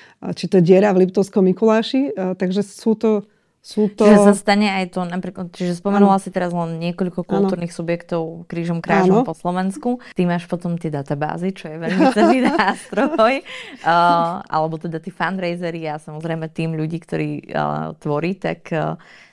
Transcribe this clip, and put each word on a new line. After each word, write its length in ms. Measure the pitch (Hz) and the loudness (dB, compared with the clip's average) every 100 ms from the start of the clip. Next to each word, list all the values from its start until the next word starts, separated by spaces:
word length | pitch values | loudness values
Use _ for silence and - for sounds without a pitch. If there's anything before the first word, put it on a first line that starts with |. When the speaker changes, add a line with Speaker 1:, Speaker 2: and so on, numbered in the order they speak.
| - - 190 | -20 -14 -12
Speaker 1:
či 120 | 175 175 | -8 0
to 100 | 190 | 4
je 40 | |
diera 320 | 165 190 208 185 | 6 6 6 4
v 100 | 185 | 2
Liptovskom 380 | 190 196 214 | 2 0 2
Mikuláši. 640 | 185 185 226 220 220 262 277 | 2 4 2 2 0 -2 -2
E, 240 | - 185 | -2 -4
takže 300 | 185 180 190 | -2 -2 -2
sú 320 | 202 - 226 220 | -4 -4 -2 0
to, 320 | 220 214 208 _ _ _ | 0 0 -4 _ _ _
sú 240 | - - 208 | -8 -2 0
to 240 | 208 208 | 4 8
Speaker 2:
Čiže 160 | 208 202 | 8 8
sa 80 | |
stane 320 | 196 - 202 208 | 4 2 2 2
aj 320 | 190 185 185 | 0 -4 -4
to 80 | 175 | -6
napríklad, 480 | 180 180 185 175 | -6 -8 -10 -12
čiže 240 | - 180 175 | -6 -6 -4
spomenula 400 | 202 202 196 196 | 0 4 6 4
Speaker 1:
Áno. 40 | 190 | 0
Speaker 2:
si 80 | |
teraz 160 | 185 180 | -4 -4
len 320 | 175 165 165 | -4 -4 -4
niekoľko 400 | 170 175 185 180 | -6 -4 -4 -6
Speaker 1:
Áno. 80 | 170 | -4
Speaker 2:
kultúrnych 400 | 196 196 180 175 | 0 0 -2 -6
subjektov 800 | - 170 170 - 170 160 170 170 | -6 -4 -4 -4 -6 -6 -10 -10
krížom 320 | 170 170 170 | -6 -4 -4
krážom 400 | 170 170 185 202 | 0 2 4 4
Speaker 1:
Áno. 60 | 247 | 2
Speaker 2:
po 80 | 160 | -4
Slovensku. 640 | 175 180 190 190 247 247 - - | -4 -2 -4 -4 -6 -6 -6 -2
Ty 80 | 175 | -2
máš 240 | 175 175 | -2 -4
potom 240 | 175 175 | -6 -4
tie 160 | 170 165 | -6 -6
databázy, 640 | 147 139 147 151 160 185 | -6 -4 -4 -4 -4 -6
čo 160 | 190 165 | -6 -10
je 80 | 156 | -8
veľmi 260 | 165 185 277 | -4 2 2
cenný 320 | 220 - 254 247 | 4 2 2 2
<laughs> 40 | |
nástroj, 880 | 302 196 190 - 180 277 311 214 - | 2 0 -2 -4 -2 0 2 2 2
e, 40 | - - 427 294 - 170 175 170 170 175 - | -6 -16 -16 -6 0 4 4 4 0 -4 -4
alebo 320 | 160 160 160 | -2 -2 -4
teda 160 | 175 160 | -8 -10
tí 160 | 175 | -10
fundraisery 720 | - 170 190 175 175 175 165 160 | -6 -4 -4 -6 -4 -6 -6 -8
a 160 | 151 | -10
samozrejme 480 | - 151 165 165 160 | -12 -10 -6 -6 -6
tým 240 | 160 160 | -6 -4
ľudí, 240 | 160 156 165 | -4 -4 -6
ktorí, 320 | - 160 151 147 | -6 -6 -4 -6
e, 240 | - 151 147 151 156 160 | -6 -4 -2 -4 -6 -8
tvorí, 320 | 151 147 170 | -4 -2 -2
tak, 320 | 196 165 165 - | -4 -6 -6 -6
e, 240 | 160 156 160 - - - | -4 -4 -6 -14 -20 -20